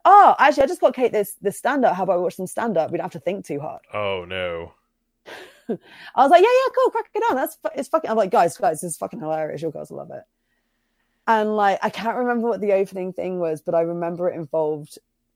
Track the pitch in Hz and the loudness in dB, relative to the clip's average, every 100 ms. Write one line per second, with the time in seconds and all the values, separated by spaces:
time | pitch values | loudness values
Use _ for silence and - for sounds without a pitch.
0 | - 403 269 - 269 294 269 359 302 254 | 6 8 8 6 4 4 0 2 0 2
1 | 254 214 202 - 196 196 233 277 226 180 | 0 0 -4 -4 -6 -4 -2 2 2 2
2 | 185 180 180 - 185 - 233 175 143 165 | 0 0 -2 -6 -10 -6 -4 -2 -2 -4
3 | 175 170 - 196 185 143 147 - - 104 | -8 -8 -8 -8 -8 -10 -10 -14 -12 -6
4 | 104 95 87 92 90 85 85 - _ _ | -6 -6 -8 -6 -6 -6 -10 -16 _ _
5 | _ _ - - - _ - 202 - - | _ _ -20 -20 -20 _ -10 -10 -10 -20
6 | - - 269 339 415 508 523 - 508 453 | -6 2 6 8 8 6 2 2 0 0
7 | 440 427 453 339 320 - 311 - 269 320 | -6 -4 -2 0 -4 -6 -10 -8 -4 -2
8 | 240 220 190 226 175 - 185 156 180 - | 0 0 2 2 2 2 -2 -2 -6 -8
9 | 190 170 156 156 156 151 156 151 151 139 | -10 -8 -6 -4 -4 -6 -8 -8 -12 -14
10 | - 127 - _ _ _ _ _ _ _ | -14 -16 -18 _ _ _ _ _ _ _
11 | _ _ - 226 214 214 202 190 - - | _ _ 0 2 2 2 2 2 -2 -4
12 | 208 226 247 240 226 196 202 196 196 190 | -6 -2 -2 0 -2 -2 0 0 0 -4
13 | 185 180 175 185 170 156 - 165 165 170 | -8 -8 -8 -4 -4 -4 -2 0 0 -2
14 | 170 170 175 160 160 160 156 151 151 - | -6 -4 -4 -4 -6 -2 -2 -4 -10 -20
15 | _ _ _ | _ _ _